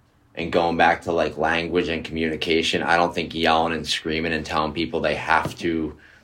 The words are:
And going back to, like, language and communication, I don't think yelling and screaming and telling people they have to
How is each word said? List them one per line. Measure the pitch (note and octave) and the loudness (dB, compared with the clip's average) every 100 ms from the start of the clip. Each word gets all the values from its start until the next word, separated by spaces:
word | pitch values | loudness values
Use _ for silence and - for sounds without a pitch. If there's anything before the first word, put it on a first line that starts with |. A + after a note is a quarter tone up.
| _ _ _ - | _ _ _ -8
And | E2+ | 0
going | F2+ E2+ E2 | 2 2 4
back | E2 E2+ | 4 4
to, | F2+ | 0
like, | E2+ D2+ D2 | 0 0 0
language | D#2+ E2+ E2 F2 F2 | 0 0 0 0 0
and | D#2+ | -4
communication, | - D#2+ D#2+ D#2 E2+ D#2+ D#2+ F2 | -4 -4 -2 -2 0 2 2 0
I | C#2+ E2+ | 2 2
don't | F2 | 2
think | E2+ D2+ E2 | 0 -4 0
yelling | E2 E2 E2 | 2 2 2
and | D#2+ D2+ | -2 -4
screaming | - D#2+ D#2 E2 | -4 -2 -2 -2
and | D#2 D2+ | -4 -2
telling | D#2+ D#2 | -2 -2
people | D#2+ D#2+ D#2+ | -2 -2 0
they | D2+ D2 | -2 -2
have | D2+ D#2+ D#2 - | 2 2 0 -4
to | E2+ D#2+ D2+ - - - | -2 -2 -4 -8 -20 -20